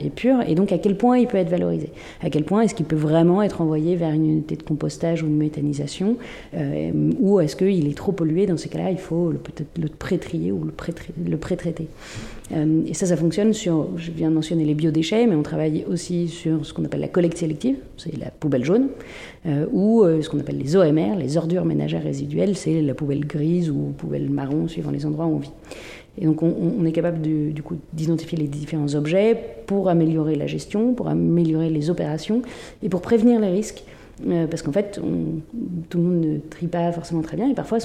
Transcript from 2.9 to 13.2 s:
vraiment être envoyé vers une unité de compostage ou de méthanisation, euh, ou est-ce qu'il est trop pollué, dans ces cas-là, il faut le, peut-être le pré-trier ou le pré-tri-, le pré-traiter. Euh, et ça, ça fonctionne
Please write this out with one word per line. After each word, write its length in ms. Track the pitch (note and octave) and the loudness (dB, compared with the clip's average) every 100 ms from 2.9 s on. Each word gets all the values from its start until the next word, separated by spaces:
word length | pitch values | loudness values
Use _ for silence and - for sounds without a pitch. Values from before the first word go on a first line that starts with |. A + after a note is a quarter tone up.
| D#3+ | 0
vraiment 460 | D3+ E3 E3+ F#3+ | 4 6 6 6
être 180 | G3+ - | 2 0
envoyé 340 | D#3+ D#3 E3 | 0 2 0
vers 160 | F3+ D#3+ | 0 0
une 160 | D#3 D#3 | 2 2
unité 300 | D#3 D#3 D#3+ | 2 0 -6
de 80 | |
compostage 580 | - D3 D3+ - E3 E3 | -4 -2 -2 -2 -2 0
ou 60 | D#3 | 0
de 60 | |
méthanisation, 840 | D3+ D3+ D3+ D3 C#3+ C#3+ - G3 A#3+ - - - F3 | 2 0 0 -2 -2 -6 -2 0 0 -6 -16 -10 -4
euh, 340 | C#3+ D3+ E3 D3+ D3+ - | -2 -2 -2 2 2 2
ou 180 | G3 G3+ | 4 4
est-ce 160 | D3 | 4
qu'il 320 | - F#3+ F#3 D3 | 2 2 2 0
est 80 | D3 | -2
trop 140 | G3+ | -4
pollué, 360 | - E3 E3+ G3 | 0 0 2 2
dans 100 | D#3 | 0
ces 120 | - | -2
cas-là, 220 | D#3+ F3+ | -4 -2
il 80 | F3 | -4
faut 320 | - E3 F3 | -4 -2 0
le, 80 | C#3 | -2
peut-être 400 | - - D3 E3 | -6 -10 -8 -4
le 80 | D3+ | -6
pré-trier 600 | - - E3+ - E3 F3 | -6 -4 -4 -2 -4 -2
ou 140 | F#3+ | -2
le 80 | D#3 | -4
pré-tri-, 400 | - - E3+ - E3+ | -6 -8 -8 -10 -6
le 120 | E3+ D#3+ | -4 -4
pré-traiter. 500 | - F3 E3+ D#3 D#3 - - - - - - | -2 -4 -4 -6 -10 -12 -14 -14 -12 -14 -6
Euh, 300 | D#3 D#3 D#3+ - | 0 2 2 0
et 80 | |
ça, 120 | D#3 F#3 | -2 0
ça 100 | |
fonctionne 360 | D#3 | 2